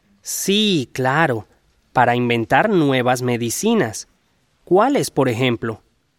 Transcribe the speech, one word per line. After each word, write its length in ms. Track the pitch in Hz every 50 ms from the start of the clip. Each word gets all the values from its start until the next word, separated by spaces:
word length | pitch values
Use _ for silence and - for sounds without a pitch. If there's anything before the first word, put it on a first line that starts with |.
| _ _ _ _
Sí, 680 | - - - - - - 202 208 214 208 185 151 120 -
claro, 560 | - - 127 127 135 151 165 - 120 107 104 - _ _ _ _ _ _ _ _ -
para 220 | 131 120 120 120
inventar 540 | 123 123 120 120 117 113 - 127 139 170 220
nuevas 520 | 208 175 151 139 135 131 120 123 127 123
medicinas. 840 | 127 123 123 113 120 113 - - - 220 233 214 143 110 110 - - _ _ _ _ _ _ _ _ _ _ _ _
¿Cuáles, 480 | - 170 190 220 269 294 220 143 -
por 160 | - - 135 127
ejemplo? 540 | 107 113 135 127 120 - - 113 107 - _ _ _ _ _ _ _